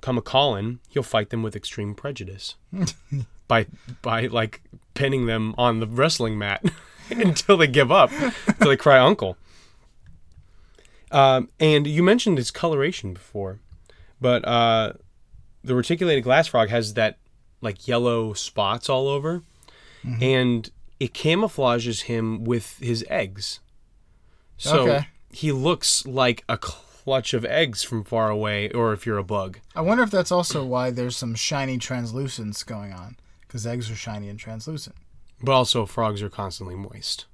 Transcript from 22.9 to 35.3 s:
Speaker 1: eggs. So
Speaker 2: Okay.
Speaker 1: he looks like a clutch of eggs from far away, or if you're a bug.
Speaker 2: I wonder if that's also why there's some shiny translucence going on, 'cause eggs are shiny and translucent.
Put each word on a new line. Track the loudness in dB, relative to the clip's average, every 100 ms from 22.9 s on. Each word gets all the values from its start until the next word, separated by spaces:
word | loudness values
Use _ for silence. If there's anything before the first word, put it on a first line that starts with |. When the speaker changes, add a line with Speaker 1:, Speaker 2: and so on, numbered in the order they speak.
| -4 -2
Speaker 1:
eggs. | -4 -4 -8 -12 -12 _ -20 _ _ _ _ _ _ _ -10
So | 0 2 4
Speaker 2:
Okay. | 2 -2 -14 -20
Speaker 1:
he | -6 -4
looks | 0 0 0 0 -2 -2
like | 0 2 0 -4
a | -6
clutch | -6 -12 -20 -12 -2 0 0
of | -4
eggs | 0 0 0 -2
from | -6 -6
far | -2 0 0
away, | 0 -2 -2 -2
or | 0 0
if | 0
you're | -2 -4
a |
bug. | -2 -4 -4 -10 -12
Speaker 2:
I | -4
wonder | 0 2
if | 2
that's | 0 0
also | 0 0 -4
why | -2 -2 -2
there's | -2 -4 -4
some | -6
shiny | -4 -4 -4 -2 -4
translucence | -4 -6 -6 -6 -6 -6 -10 -10
going | -10 -12 -12
on, | -14 -16 -20 _ -20 -14
'cause | -10 -6
eggs | -6 -8
are | -10
shiny | -10 -10 -10
and | -12
translucent. | -12 -12 -10 -10 -12 -20 -20 -20 -20